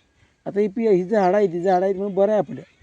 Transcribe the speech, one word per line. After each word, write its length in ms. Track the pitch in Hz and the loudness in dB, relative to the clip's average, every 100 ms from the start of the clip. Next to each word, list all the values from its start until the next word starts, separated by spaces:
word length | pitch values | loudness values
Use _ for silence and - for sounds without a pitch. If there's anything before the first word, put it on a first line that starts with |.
| _ _ _ _ - | _ _ _ _ -8
आता 140 | 190 | -4
ही 80 | 208 | -4
पि-, 240 | 196 226 | -2 2
ही 120 | 180 | 2
झाडं 340 | 180 214 185 202 | 2 0 2 2
आहे, 100 | 202 | 0
ती 140 | 170 | 0
झाडं 240 | 180 180 190 | 0 2 0
आहेत 100 | 185 | -2
म्हणून 180 | 202 | -4
बरं 180 | 185 202 | 0 2
आहे 80 | 214 | 0
आपलं, 220 | 160 131 - _ | -2 -8 -18 _